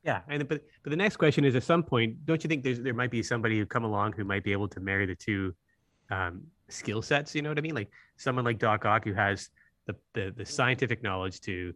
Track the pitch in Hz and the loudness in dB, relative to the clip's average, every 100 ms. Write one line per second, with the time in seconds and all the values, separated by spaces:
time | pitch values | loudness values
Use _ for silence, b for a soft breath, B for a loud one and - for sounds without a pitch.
0 | 160 101 147 147 139 151 - b - 156 | -2 -4 -2 -6 -2 -4 -6 b -6 0
1 | 202 - 160 143 139 127 - 170 160 123 | 0 4 4 6 4 4 4 2 4 2
2 | 113 113 147 160 160 156 131 120 127 120 | 2 -2 -2 -2 0 -2 0 -2 -2 -2
3 | 123 117 113 120 113 110 104 120 113 101 | 0 0 0 0 2 2 0 -2 -2 0
4 | 104 107 98 98 98 98 101 - 98 98 | 0 -2 -2 -2 0 0 -2 -4 -4 -2
5 | 98 90 - 101 95 90 _ _ _ _ | -2 -4 -4 -2 -2 -6 _ _ _ _
6 | _ 95 90 90 156 _ _ - - 107 | _ -4 -4 -6 -16 _ _ -10 -6 -4
7 | 107 147 147 151 147 151 160 143 101 B | 2 0 2 -4 -2 -4 -2 -4 -6 B
8 | B _ - 127 120 110 117 104 107 110 | B _ -2 0 0 2 2 4 4 4
9 | 107 101 101 98 - _ b _ - 95 | 2 2 2 2 -6 _ b _ -10 -10
10 | _ - 98 95 98 - 127 127 120 117 | _ -6 -6 -6 -8 2 2 2 0 -2
11 | 110 95 92 - - 92 90 | -2 -2 -4 -6 -8 -6 -6